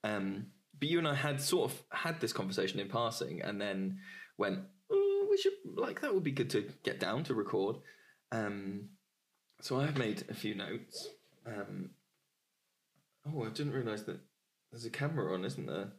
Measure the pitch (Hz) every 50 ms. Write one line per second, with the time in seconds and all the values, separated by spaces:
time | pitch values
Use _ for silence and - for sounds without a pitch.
0 | - 107 107 101 98 98 98 95 113 - - _ _ _ - - 143 151 165 170
1 | 165 151 143 135 139 147 143 135 139 - - 180 123 127 - - - _ - -
2 | - - - 160 - 107 - - 98 95 95 - 92 95 - 98 101 98 - 117
3 | 117 113 117 - - - - 85 - - 104 101 101 104 98 95 95 95 95 -
4 | - - - - - - _ - 110 101 95 - - - - _ _ _ 427 392
5 | 403 403 392 403 403 415 403 392 - 392 392 - - - - - - - - -
6 | - 294 208 190 165 151 135 135 120 - - 104 101 - - - _ - - -
7 | 92 92 107 127 165 - 131 110 101 - - 95 98 101 117 135 - - - -
8 | - - - _ _ _ 120 117 107 104 101 101 98 98 98 101 101 101 - _
9 | _ _ _ _ _ _ _ _ _ _ _ _ - - 131 131 139 151 147 135
10 | 123 107 101 - - - 104 - - 104 104 98 101 - 98 120 - - - -
11 | - - - - _ _ _ _ _ 117 110 101 101 98 98 98 95 - - _
12 | _ _ _ _ _ _ _ _ _ _ _ _ _ _ _ _ _ _ _ _
13 | _ _ _ _ _ 147 160 147 113 110 107 - 147 143 - 131 123 113 107 104
14 | - - 90 - - _ _ _ _ _ _ _ _ _ - 120 117 113 - -
15 | 143 147 165 143 101 78 92 92 92 - - - - - 67 92 - - -